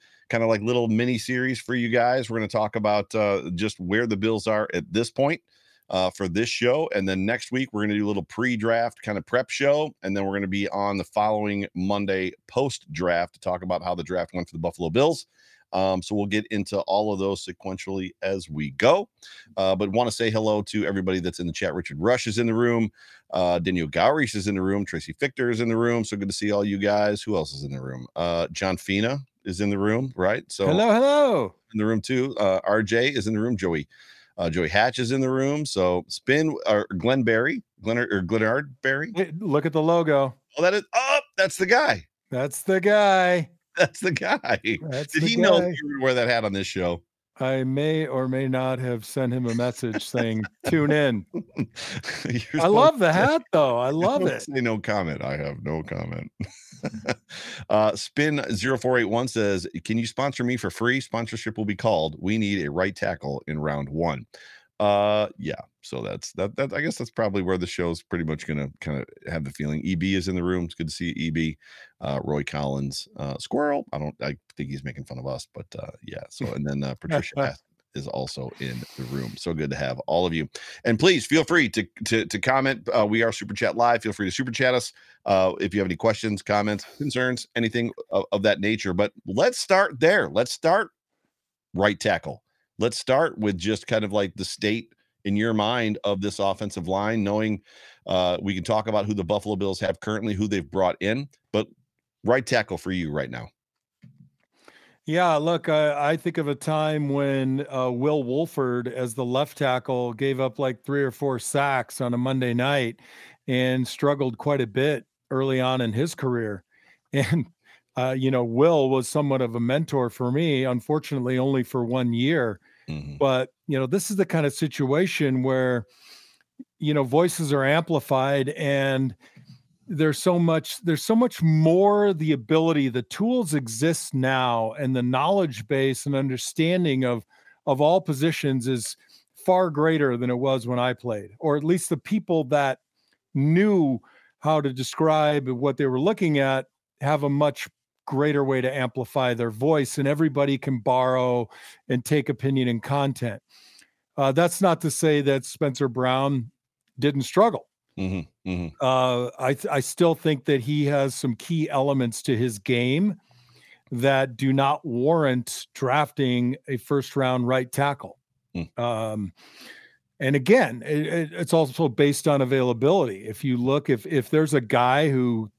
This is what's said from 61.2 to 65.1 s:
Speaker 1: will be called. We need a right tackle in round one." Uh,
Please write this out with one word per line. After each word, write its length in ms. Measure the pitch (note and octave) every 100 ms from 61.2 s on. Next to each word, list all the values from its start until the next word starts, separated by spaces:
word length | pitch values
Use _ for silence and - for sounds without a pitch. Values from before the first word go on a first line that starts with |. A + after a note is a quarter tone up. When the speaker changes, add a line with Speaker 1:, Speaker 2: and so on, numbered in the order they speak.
| A2+ A2+ A2+ A2+
Speaker 1:
will 80 | G#2
be 100 | G2
called. 400 | A2+ E2+ D#2 D#2
We 200 | F#2 A2
need 260 | G2+ G2
a 60 | D2
right 260 | D#2+ G2 F#2
tackle 460 | G2 - C#2+ C#2 -
in 120 | D2+
round 320 | D2+ C#2+ C#2
one." 340 | D2+ E2 C2 - - - - _ -
Uh, 500 | G#2 G2+ G#2